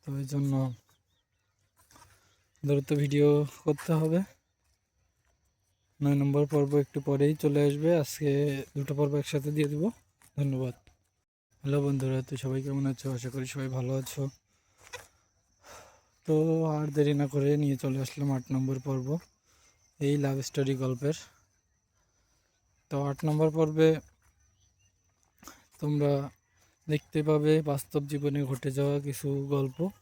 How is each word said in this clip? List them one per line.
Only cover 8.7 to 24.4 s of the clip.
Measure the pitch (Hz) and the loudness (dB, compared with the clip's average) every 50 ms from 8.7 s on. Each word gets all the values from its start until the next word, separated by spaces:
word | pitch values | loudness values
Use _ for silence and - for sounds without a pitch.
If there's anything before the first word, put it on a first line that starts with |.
| _ | _
দুটো | 143 139 - 147 139 | -8 -4 -4 0 0
পর্ব | 147 143 143 147 139 | 0 0 0 -2 -4
একসাথে | - - 147 135 147 151 | -2 -4 -4 -2 -2 -2
দিয়ে | 151 151 143 147 | 0 0 0 0
দেবো। | 147 165 220 - - _ _ _ _ _ - _ - | -2 -2 -2 -4 -6 _ _ _ _ _ -12 _ -2
ধন্যবাদ। | 143 139 135 131 131 127 120 - _ - _ _ _ _ _ _ _ _ _ _ _ _ _ _ - | -2 -2 0 -2 -4 -4 -6 -10 _ -20 _ _ _ _ _ _ _ _ _ _ _ _ _ _ -4
হ্যালো | 143 139 143 139 | -2 0 0 2
বন্ধুরা, | 143 139 135 131 131 131 131 127 - | 0 0 0 0 0 -2 -2 -4 -6
তো | 147 127 - | -8 -8 -6
সবাই | 131 131 135 135 | -4 -4 -4 -4
কেমন | 139 139 139 139 135 131 | -4 -4 -2 -2 -2 -4
আছো? | - - 139 131 | -4 -6 -8 -6
আশা | 123 117 127 120 | -6 -8 -8 -8
করি | 135 127 127 - | -8 -8 -8 -6
সবাই | 143 131 131 127 | -6 -6 -4 -4
ভালো | 131 127 127 131 135 | -4 -2 -2 -2 -4
আছো। | 131 - - - 139 139 - _ _ _ _ _ _ _ _ _ - - - - - - _ _ _ _ _ _ _ _ _ _ _ - - - - - _ _ _ _ _ _ _ | -4 -6 -6 -6 -6 -6 -6 _ _ _ _ _ _ _ _ _ -20 -18 -18 -18 -18 -18 _ _ _ _ _ _ _ _ _ _ _ -20 -20 -20 -20 -20 _ _ _ _ _ _ _
তো | - 156 156 156 165 160 160 160 160 151 | 0 2 2 4 4 2 2 2 0 0
আর | 151 151 151 139 | 0 -2 -2 2
দেরি | 147 147 143 147 143 | 2 2 4 4 2
না | 143 139 143 | 0 0 0
করে | 143 139 143 147 147 151 | 0 2 2 2 2 2
নিয়ে | 143 139 127 - | 0 0 0 -2
চলে | 139 131 135 135 | -4 -2 -2 -4
আসলাম | - - - 143 143 135 | -6 -6 -4 -2 -2 -2
আট | 131 127 - 135 | -2 -2 -2 -2
নম্বর | 131 131 131 135 131 131 | -2 -2 -2 -4 -4 -4
পর্ব | 143 135 131 127 131 147 170 - _ _ _ _ _ _ _ _ _ _ _ _ _ _ _ 143 | -4 -4 -4 -2 -4 -4 -6 -6 _ _ _ _ _ _ _ _ _ _ _ _ _ _ _ -2
এই | 139 147 147 139 | 0 0 2 0
লাভ | 135 135 135 131 - | 0 -2 -2 -6 -4
স্টোরি | - 147 139 135 139 127 131 | -2 -2 0 0 0 -2 -2
গল্পের। | 131 131 120 135 143 160 - - - _ _ _ _ _ _ _ _ _ _ _ _ _ _ _ _ _ _ _ _ _ _ _ _ _ _ _ _ _ _ _ _ | -2 -2 -2 -2 -4 -4 -4 -8 -20 _ _ _ _ _ _ _ _ _ _ _ _ _ _ _ _ _ _ _ _ _ _ _ _ _ _ _ _ _ _ _ _
তো | - 139 143 143 | -4 -2 -2 -2
আট | 139 - - 156 | -4 -2 -2 0
নম্বর | 151 151 156 160 151 | 2 4 2 2 4
পর্বে | 160 160 156 156 156 160 160 160 151 - - _ _ _ _ _ _ | 2 0 0 4 4 4 4 4 2 -2 -14 _ _ _ _ _ _